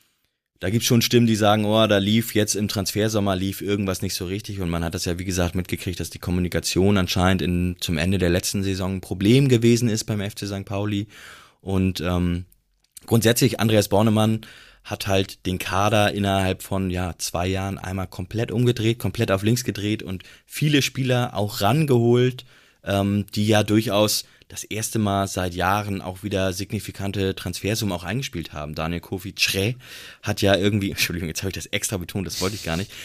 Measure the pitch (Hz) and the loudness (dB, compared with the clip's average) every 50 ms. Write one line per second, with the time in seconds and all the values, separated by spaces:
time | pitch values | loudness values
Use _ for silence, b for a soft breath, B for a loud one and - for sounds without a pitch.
0 | b b b b b _ _ _ _ _ _ - - 92 107 117 - - 127 117 | b b b b b _ _ _ _ _ _ -8 -6 -2 -2 0 2 4 4 4
1 | 110 - - 120 120 113 113 101 110 101 104 107 107 104 107 110 113 104 104 101 | 4 4 4 4 6 6 4 4 4 4 4 4 2 2 4 4 4 4 4 4
2 | 95 104 110 113 113 - - 104 104 - - 98 107 98 - 104 92 - - 104 | 4 4 2 2 2 2 0 0 0 2 0 -2 -2 -2 -2 -2 -2 -2 0 0
3 | 107 113 107 107 101 101 95 92 95 98 95 - 82 98 104 101 101 95 92 - | 0 0 0 0 0 0 0 0 -2 -4 -4 -4 -2 -2 0 0 0 -2 -2 -2
4 | 101 92 - - 95 87 95 104 - - 101 98 92 85 85 82 82 85 82 90 | -4 -6 -4 -4 -6 -4 -6 -6 -8 -8 -8 -6 -4 -2 -2 -2 -2 -4 -4 -4
5 | - 92 85 87 90 98 90 92 87 87 - 92 85 - - - - 98 87 - | -4 -4 -4 -4 -4 -4 0 0 0 0 0 -4 -4 -4 -6 -6 -4 -6 -6 -6
6 | 85 - - - - - 90 90 90 85 - 85 - - - - 92 101 104 95 | -8 -10 -10 -8 -4 -2 0 0 0 0 -2 -2 -2 0 0 2 4 4 4 2
7 | 90 - - 95 90 92 95 87 73 87 87 87 90 90 87 - - - 85 73 | 2 0 2 2 4 4 4 2 2 0 0 0 0 -2 -2 -4 -4 -4 -2 0
8 | 82 95 101 92 92 85 85 95 - - - 101 95 98 95 92 95 92 95 92 | 0 0 0 2 2 2 2 2 0 -2 -4 -2 -2 -2 -2 -2 -2 -4 -4 -6
9 | - - 98 90 95 104 120 135 143 135 123 113 117 117 120 113 123 117 104 110 | -6 -8 -4 0 4 6 6 6 6 6 4 4 6 4 4 4 2 0 0 -2
10 | - - 110 104 98 104 - - 101 101 101 98 95 - 101 98 104 104 104 101 | -2 -4 -4 -4 -4 -6 -8 -8 -8 -6 -6 -8 -8 -6 -4 -4 -2 -2 -2 -4
11 | 107 B B B B B B B B B B B B 92 98 95 95 95 90 - | -4 B B B B B B B B B B B B -2 0 2 2 2 0 0
12 | - 90 90 90 90 87 87 87 92 _ _ _ _ _ _ _ _ _ _ - | -2 0 0 2 2 0 0 -2 -4 _ _ _ _ _ _ _ _ _ _ -14
13 | - - 117 117 104 113 120 - - 117 117 - 104 113 110 104 98 - 101 98 | -4 0 2 4 4 4 4 4 4 2 2 2 0 4 4 4 2 4 2 4
14 | 110 113 104 110 107 110 110 110 B B B B B B B B B - 101 - | 4 4 4 4 4 2 0 -2 B B B B B B B B B -12 -10 -8
15 | - 98 98 95 98 - - _ - 92 92 90 - - 92 95 101 107 113 104 | -2 0 0 0 0 -2 -6 _ -4 -2 -2 -2 -2 -2 0 0 2 2 4 4
16 | 104 101 - 101 101 98 98 98 95 92 95 - - - 101 95 95 92 87 90 | 2 2 2 0 0 2 2 2 2 0 -2 -4 -6 -6 -4 -2 -2 -2 -2 -2
17 | 92 90 82 - - - - 85 90 95 95 95 95 98 98 - - 92 95 98 | -4 -4 -6 -6 -8 -6 -4 -2 -2 0 -2 -2 -2 -4 -6 -6 -8 -6 -6 -6
18 | 92 - - - 92 - - 107 117 - - 117 123 123 120 - 107 113 117 - | -6 -8 -8 -12 -10 -6 -4 -4 -4 -2 0 2 2 2 2 2 2 0 0 0
19 | - 98 - - 113 98 98 95 101 110 123 123 - - 101 - 101 104 110 127 | -2 -4 -2 -2 0 2 2 2 2 2 2 2 0 -4 -6 -4 -2 -2 -2 -4
20 | - 80 - 90 B B B B B B - - 147 156 143 139 131 - - 127 | -4 -8 -10 -10 B B B B B B -6 -2 0 2 2 2 2 2 -2 -2
21 | 131 127 - 151 123 - - 98 104 104 - - 104 101 123 156 160 139 127 120 | 0 0 2 0 0 -2 -2 -2 -4 -2 -2 0 2 2 4 2 4 4 4 4
22 | 117 117 120 123 123 127 123 127 - b b b b b b b b - 98 98 | 6 6 6 6 4 2 0 -4 -14 b b b b b b b b 0 0 2
23 | 98 101 101 104 95 - - 104 104 107 107 104 104 107 104 110 110 117 98 104 | 2 2 2 0 0 -2 -2 0 2 4 4 4 4 4 4 2 4 2 2 2
24 | 107 104 - - - b b b b - - - - - 98 107 110 - - 113 | 2 2 2 -2 -4 b b b b -16 -14 -14 -10 -8 -8 -6 -6 -4 -2 0
25 | 107 101 98 98 98 98 - 98 92 90 87 90 87 92 98 104 104 104 98 98 | 0 2 2 2 0 0 -2 -4 -4 -4 -2 0 0 2 2 0 0 -4 -6 -6
26 | - 92 92 92 101 101 101 95 95 95 87 90 98 - 113 101 - - - - | -6 -8 -10 -8 -6 -4 -2 0 0 0 -2 -4 -6 -6 -6 -6 -6 -8 -10 -8
27 | 98 98 98 101 95 95 92 - - 95 90 - - 98 113 - 110 101 87 85 | -6 -6 -2 0 -2 -2 -2 -4 -6 -8 -8 -4 -2 -2 -2 0 -2 -2 -4 -4
28 | 90 87 104 131 135 - - 85 78 - - 78 76 76 76 78 80 82 87 85 | -6 -4 -4 -4 -6 -6 -6 -8 -8 -8 -10 -10 -10 -8 -6 -4 -4 -4 -4 -6
29 | - - 98 92 90 98 - - - - - 98 95 117 123 123 B B B B | -6 -6 -8 -8 -8 -10 -4 -2 -2 0 0 0 0 0 -2 -6 B B B B
30 | B B B B B 104 101 - 104 98 98 87 98 104 110 104 95 95 - - | B B B B B -6 -2 2 4 4 4 4 4 2 2 2 0 -2 -2 -2
31 | - - 85 87 92 78 80 - - 95 - 85 - - - - - - 110 92 | -4 -2 -2 -4 -6 -6 -6 -4 -6 -6 -6 -8 -10 -6 -6 -6 -4 -4 -4 -6
32 | 85 - - 104 90 80 - - 90 95 107 104 - 82 80 87 101 B B B | -6 -6 -6 -6 -4 -4 -6 -4 -4 -4 -4 -6 -6 -4 -4 -4 -4 B B B